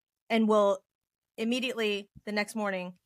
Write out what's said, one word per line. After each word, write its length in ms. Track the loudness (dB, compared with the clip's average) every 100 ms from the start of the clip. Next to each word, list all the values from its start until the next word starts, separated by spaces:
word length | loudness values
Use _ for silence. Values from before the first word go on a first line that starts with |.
| _ _ -2
and 180 | 2 4
will 340 | 4 4 2 -6 _ _ _ _ -6
immediately 720 | -2 -2 -2 -2 -2 -2 -8 -16
the 80 | -6
next 220 | -4 -4
morning 400 | -4 -4 -4 -8 -14